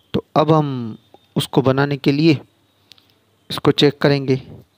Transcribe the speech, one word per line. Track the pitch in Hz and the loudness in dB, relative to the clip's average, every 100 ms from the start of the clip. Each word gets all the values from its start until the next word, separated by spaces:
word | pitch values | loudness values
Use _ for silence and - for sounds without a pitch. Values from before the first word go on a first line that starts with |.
| - | -8
तो | - - - | -8 -4 -2
अब | 151 | 2
हम | 156 147 127 113 107 _ _ _ - | 2 0 -6 -8 -12 _ _ _ -6
उसको | - 147 | -2 0
बनाने | 131 131 143 143 | 0 0 -2 -2
के | 147 | -2
लिए | 143 160 135 - _ _ _ _ - _ _ _ _ - | 2 2 2 -4 _ _ _ _ -20 _ _ _ _ -14
इसको | - 147 | -4 -2
check | - 147 - | 2 0 2
करेंगे। | 147 139 135 131 - - _ | 0 0 -2 -4 -4 -20 _